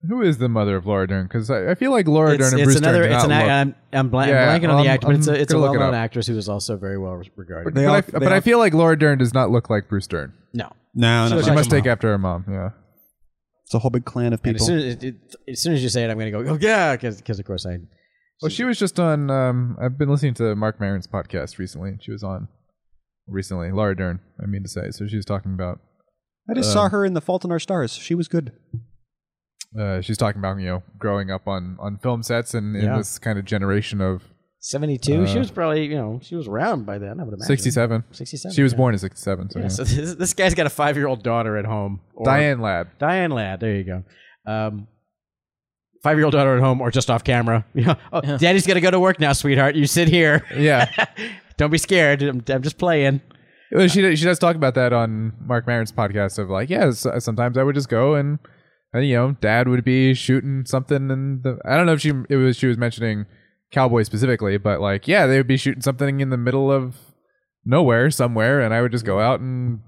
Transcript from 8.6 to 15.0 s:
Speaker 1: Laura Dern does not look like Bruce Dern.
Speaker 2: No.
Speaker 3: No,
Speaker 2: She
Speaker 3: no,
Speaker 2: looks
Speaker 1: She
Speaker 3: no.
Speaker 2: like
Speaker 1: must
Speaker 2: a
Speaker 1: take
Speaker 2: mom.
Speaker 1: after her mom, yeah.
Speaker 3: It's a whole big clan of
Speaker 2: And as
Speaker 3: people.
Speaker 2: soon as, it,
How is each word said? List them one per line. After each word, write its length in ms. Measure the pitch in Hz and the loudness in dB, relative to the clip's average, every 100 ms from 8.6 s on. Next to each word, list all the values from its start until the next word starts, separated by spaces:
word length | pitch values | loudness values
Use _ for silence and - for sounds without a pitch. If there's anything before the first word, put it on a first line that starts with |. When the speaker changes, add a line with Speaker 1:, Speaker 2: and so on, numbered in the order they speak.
| 220 | 4
Speaker 1:
Laura 240 | 156 165 160 | 4 4 6
Dern 200 | 151 139 | 4 4
does 160 | 123 | 2
not 160 | 127 123 | 2 2
look 200 | 117 - | 2 2
like 180 | 107 - | -2 -2
Bruce 180 | 101 - | -6 -4
Dern. 260 | 85 69 - _ | -8 -8 -14 _
Speaker 2:
No. 180 | 117 - - _ | -10 -10 -14 _
Speaker 3:
No, 320 | - 117 117 113 | 0 4 4 4
Speaker 2:
She 40 | |
Speaker 3:
no, 60 | 170 | 2
Speaker 2:
looks 100 | 151 | 4
Speaker 1:
She 40 | |
Speaker 3:
no. 40 | |
Speaker 2:
like 40 | 147 | 4
Speaker 1:
must 80 | 123 | 4
Speaker 2:
a 40 | 143 | 2
Speaker 1:
take 80 | |
Speaker 2:
mom. 80 | 120 | 2
Speaker 1:
after 160 | 117 113 | 0 0
her 100 | 101 | 0
mom, 260 | 95 85 98 | -2 -4 -6
yeah. 220 | 98 92 - _ _ _ _ _ _ _ _ _ | -8 -8 -10 _ _ _ _ _ _ _ _ _
Speaker 3:
It's 80 | |
a 40 | 123 | -2
whole 120 | 127 | 0
big 140 | 120 | -2
clan 280 | 117 - 120 | -6 -4 -2
of 80 | 113 | -2
Speaker 2:
And 120 | - 113 | -2 -2
as 60 | |
Speaker 3:
people. 40 | 120 | 0
Speaker 2:
soon 120 | 170 | 0
as, 160 | 135 | -2
it, 100 | 120 | -6